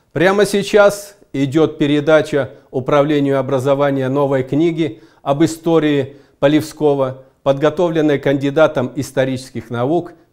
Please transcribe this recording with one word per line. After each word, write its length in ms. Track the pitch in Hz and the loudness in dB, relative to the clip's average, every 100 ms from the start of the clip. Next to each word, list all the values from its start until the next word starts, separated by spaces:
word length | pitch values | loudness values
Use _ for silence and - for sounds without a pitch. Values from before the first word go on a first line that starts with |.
| _ | _
Прямо 340 | - 180 202 196 | 0 2 2 2
сейчас 680 | 202 196 208 202 202 - - _ | 0 2 4 4 2 -10 -20 _
идет 460 | 139 139 156 156 156 | -4 -2 0 0 0
передача 720 | 143 147 143 156 143 143 127 - _ | -2 0 2 2 2 -4 -4 -10 _
управлению 680 | 135 131 147 147 147 139 135 | -6 0 2 2 0 0 0
образования 720 | 127 135 139 139 143 139 131 | -2 -2 0 0 0 -2 -2
новой 320 | 139 139 135 | -2 0 -2
книги 640 | 127 147 170 156 151 - - _ | -2 0 0 -2 -4 -6 -20 _
об 220 | 139 143 | -4 0
истории 720 | 160 - 170 165 151 143 131 - _ _ | 0 -2 0 2 2 0 -2 -10 _ _
Полевского, 840 | 143 151 151 - 151 139 131 127 - _ | 2 2 -2 -2 0 0 -2 -6 -20 _
подготовленной 760 | 139 139 151 151 175 160 151 139 | -2 0 0 0 0 0 0 0
кандидатом 760 | 139 139 139 139 151 139 127 147 | 0 -2 0 2 2 0 -6 -6
исторических 720 | 127 135 135 127 - 117 - | -6 -2 -2 -4 -10 -14 -10
наук, 440 | 120 131 170 175 - _ | -6 -2 -2 -6 -14 _